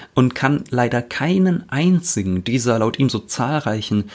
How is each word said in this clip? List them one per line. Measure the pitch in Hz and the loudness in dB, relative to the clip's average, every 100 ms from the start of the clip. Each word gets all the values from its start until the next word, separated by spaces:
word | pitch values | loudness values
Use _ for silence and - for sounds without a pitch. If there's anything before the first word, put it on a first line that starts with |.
| - | -4
und | - 127 | 0 2
kann | - 135 147 - | 2 0 0 -2
leider | 123 120 120 | -2 0 0
keinen | - - 151 190 185 170 - | -4 -4 0 2 2 0 -2
einzigen | 135 175 180 - 107 95 92 | 0 2 2 0 -4 -2 -2
dieser | 95 127 120 113 | 0 0 2 2
laut | 110 - | 0 2
ihm | 131 | 0
so | 110 | 0
zahlreichen | - - 123 151 - 107 - 104 101 | -6 -4 -2 -2 -2 -4 0 -2 -2